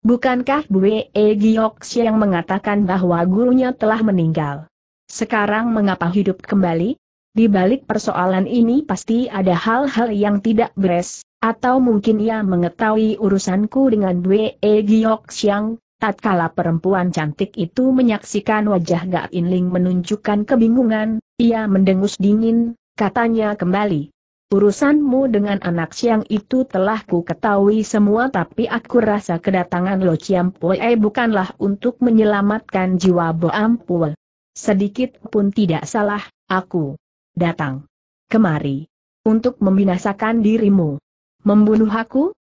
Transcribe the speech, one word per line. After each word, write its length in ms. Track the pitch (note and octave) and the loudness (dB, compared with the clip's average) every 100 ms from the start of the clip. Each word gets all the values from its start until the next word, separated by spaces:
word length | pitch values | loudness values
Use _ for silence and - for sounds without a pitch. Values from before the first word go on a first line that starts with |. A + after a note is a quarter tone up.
"Bukankah 640 | G#3+ A#3+ C4 B3 B3 C#4+ D4+ | 2 0 0 -2 -2 -4 -2
Bwe 400 | F#3+ F#3+ G#3+ - G#3 | 0 2 0 -4 0
Giok 720 | G#3+ G#3 G#3+ A3 A3 - - | 2 2 2 2 0 -4 -8
Siang 320 | B3 A#3 A3 | -2 0 2
mengatakan 640 | G#3 F3 F3 F#3+ G#3 G3+ | 0 0 -2 -4 -2 -2
bahwa 400 | F#3+ F#3 F3+ E3+ | 0 0 0 0
gurunya 480 | F3 F#3+ B3 B3+ B3+ | 0 2 2 2 0
telah 320 | B3+ G#3+ A3 | -2 -2 0
meninggal? 640 | A3 F#3+ D#3+ D#3+ D3 C#3+ D#3+ _ _ _ _ | 0 2 0 0 -4 -6 -14 _ _ _ _
Sekarang 640 | - A3 A3 G#3 G#3+ A#3 | -10 -4 -2 0 -2 -2
mengapa 400 | A3 G3+ F#3 E3+ | 0 0 0 -2
hidup 320 | F#3+ G3 F#3 | 0 0 -4
kembali?" 560 | - G3+ F3+ E3 F#3+ C#4+ _ _ _ A3 | -2 0 0 0 -2 -6 _ _ _ 0
Di 120 | A3+ | 2
balik 400 | G3+ F#3 C4+ - | 4 2 0 -2
persoalan 640 | G#3+ - - F#3 F#3+ G3 | -4 -4 -2 0 0 0
ini 320 | B3 A#3 C4 | 2 2 2
pasti 480 | D4+ F#3 - A3+ B3 | -2 -6 -2 -2 -2
ada 240 | G3+ F#3 E3+ | -2 0 0
hal-hal 560 | A3 A#3 C#4+ A3+ A#3 | 0 0 0 -2 -2
yang 320 | G#3 G3+ G3+ | 0 0 0
tidak 320 | A3+ A3 A3+ - | 0 0 0 -2
beres, 480 | F#3+ F3 F3 - - _ | 0 0 -4 -12 -20 _
atau 400 | A3+ A3+ B3 C4 | -4 -2 0 2
mungkin 400 | B3 G#3+ A3+ A3 | 2 2 2 0
ia 240 | G#3+ A3 | 0 -2
mengetahui 720 | G3 F3 F3 - A3 A3 A3 G#3+ | -2 0 -2 -2 0 2 0 0
urusanku 800 | G#3 G3 F#3+ F#3 G#3+ C4 C4+ G#3+ | 0 0 0 -2 0 0 2 2
dengan 240 | F#3+ F3 | 0 -2
Bwe 400 | F3+ G3+ A3 - | 0 0 0 -2
Giok 720 | G#3 G#3+ G3+ A3 A3 A3 - | 0 2 2 2 2 -2 -6
Siang. 480 | - G#3 G3+ G#3+ A3+ _ _ | -2 -2 0 -4 -8 _ _
Tatkala 560 | G#3+ G#3 A3 F#3 E3 | -6 -2 0 0 0
perempuan 560 | - F3 E3 F#3 F#3+ F3+ E3 | -2 -2 -2 0 0 -2 -2
cantik 400 | D3+ D3 G3 - | -6 -4 -8 -4
itu 320 | E3+ - C4 C4 | -6 -2 0 2
menyaksikan 720 | B3 G#3 - G#3 G#3 G#3+ G#3 | 2 0 -4 -6 -2 -2 0
wajah 400 | F#3+ E3 F3 F#3 | -2 0 -2 -2
Gak 200 | F3 - | -6 -4
In 160 | F3+ E3+ | -4 -2
Ling 240 | F#3 F3+ | 0 0
menunjukkan 720 | F3+ F3+ F3+ F3 G#3 - G#3 | 0 0 -2 -2 -4 -2 -2
kebingungan, 800 | G#3 B3 A3+ A#3+ A#3+ A3 G#3+ A3 _ - | 0 2 4 2 2 0 -2 -6 _ -2
ia 320 | A#3 A3+ G#3+ | 0 2 0
mendengus 480 | F#3+ F#3+ F#3+ G3+ - | 2 2 2 -2 0
dingin, 560 | G3 G#3+ A3+ A#3 A#3 A#3 _ - | 0 2 2 0 0 -6 _ -4
katanya 560 | G3 B3 A#3 A3+ G#3+ G#3 | -2 0 0 0 -2 -2
kembali, 560 | F3+ G3 G#3 D#3 D3 _ _ _ _ | -2 0 0 -2 -6 _ _ _ _
"Urusanmu 800 | G3 G3+ G3+ C#4+ D4+ C#4+ C4 C4+ | 2 2 2 2 2 2 0 2
dengan 320 | G#3+ G3+ G3 | 0 0 -2
anak 320 | F3+ E3+ D#3+ - | -2 -4 -4 -4
siang 320 | A#3+ A3 - | 0 0 0
itu 400 | G#3 - B3+ C4 | -4 -2 -2 -2
telah 320 | F#3 F#3+ A3 - | 0 -2 -2 -2
ku 160 | F3 | -4
ketahui 640 | E3+ E3 A3+ G3+ G3+ A3 G#3+ | -2 -4 0 2 2 2 0
semua, 400 | G#3+ G#3 G#3+ C4 | 2 2 2 0
tapi 400 | G3+ E3 - A#3 | -2 -4 -4 -4
aku 320 | A#3 - A#3+ | -4 -2 0
rasa 400 | A3 G#3 - E3+ | 0 -2 -4 -4
kedatangan 640 | G3 F#3 F3+ F3 F3+ G3 | -2 -2 -2 -2 -2 0
Lo 160 | F#3 D#3+ | 0 0
Chiam 320 | - F#3 F3+ | 0 0 0
Pue 240 | - E3+ F#3 A3+ A#3 | -2 -2 0 0 2
bukanlah 560 | G#3 G#3 A#3 G#3 F#3 - | 0 0 0 0 -4 -4
untuk 400 | G3 G3+ A#3+ B3 | -4 -2 -4 -2
menyelamatkan 960 | B3 A3+ G#3 G3+ G3+ G#3+ - F#3+ F#3 F#3 | 2 4 4 2 0 -2 -4 -4 0 0
jiwa 320 | F#3 F3 E3 | 2 2 0
Bo 160 | E3 E3 | -2 -2
Ampue. 720 | G#3 A3 A#3 - F3 D#3 D3+ _ _ _ | 0 0 0 -2 -2 -2 -6 _ _ _
Sedikit 640 | - - G3 G3+ G3+ B3+ _ - | -8 -2 0 -2 -4 -6 _ -4
pun 240 | G#3+ G3+ G3 | -2 0 0
tidak 320 | G3 D#3+ - | 0 0 -4
salah, 400 | A3 G#3 G#3 - _ _ | -4 -2 -4 -10 _ _
aku 480 | F#3 F#3 F3+ C#3+ C#3+ _ _ _ - | -6 -4 -4 -4 -8 _ _ _ -4
datang 480 | E3+ E3 D3 C3 - _ _ _ _ | -4 -2 -6 -8 -14 _ _ _ _
kemari 640 | A3+ G3 D3+ C#3+ C#3 D#3 _ _ _ | 2 2 0 -4 -6 -10 _ _ _
untuk 400 | A3 A3 B3 B3 | 0 0 0 -2
membinasakan 800 | G3 F#3+ G3 F3+ G#3+ G3+ A3 A#3 | 0 2 2 0 -4 -4 -2 0
dirimu." 560 | G#3+ A3+ G#3 G3 D#3+ C#3+ _ _ _ _ G3+ | 0 2 2 2 0 -4 _ _ _ _ 0
"Membunuh 400 | G#3 G#3+ A3 A3 | 4 4 4 2
aku? 480 | A3 A3+ C4 E4 - | 0 -2 -2 -2 -4